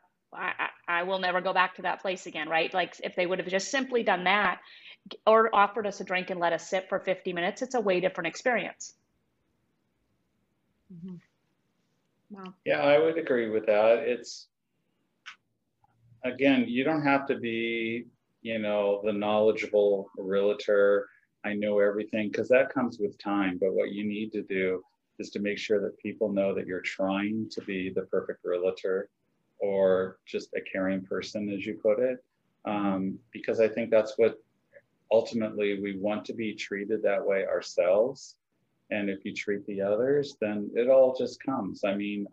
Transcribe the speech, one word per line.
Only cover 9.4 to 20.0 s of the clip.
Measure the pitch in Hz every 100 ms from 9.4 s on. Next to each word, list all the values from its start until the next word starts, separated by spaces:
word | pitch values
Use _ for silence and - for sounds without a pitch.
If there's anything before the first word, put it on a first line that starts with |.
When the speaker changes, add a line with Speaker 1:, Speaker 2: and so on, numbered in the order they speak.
| _ _ _ _ _ _ _ _ _ _ _ _ _ _ _
Speaker 2:
Mm-hmm. | 180 185 175 _ _ _ _ _ _ _ _ _ _ _
Wow. | 196 190 - -
Speaker 3:
Yeah, | 156
I | 143 147
would | 160 160
agree | - 123 113
with | 107 107
that. | 104 110 117
It's, | 117 120 - - - _ _ _ _ _ _ _ - - _ _ _ _ _ _ _ _
again, | 127 123 139 131 113
you | 120
don't | 135 156
have | 143 139 135
to | 123
be, | 117 113 117 117 113 117 120 _ _ _
you | 113 113
know, | 104 104 101 101 104
the |
knowledgeable | 104 104 107 110 107 - 104 104 98